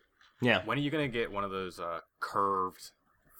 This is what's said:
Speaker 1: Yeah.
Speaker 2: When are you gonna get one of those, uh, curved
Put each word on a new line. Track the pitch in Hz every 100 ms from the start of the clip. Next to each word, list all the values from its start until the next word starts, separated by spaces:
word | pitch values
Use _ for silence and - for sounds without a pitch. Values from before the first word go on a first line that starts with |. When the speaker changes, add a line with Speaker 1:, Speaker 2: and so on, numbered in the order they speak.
| _ _ - -
Speaker 1:
Yeah. | 123 98 110
Speaker 2:
When | 131
are |
you | 147
gonna | 156 139
get | 117 104
one | 101
of | 101
those, | 95 92 87
uh, | 85 82 - -
curved | - 107 98 95 90 - - _ _ _ _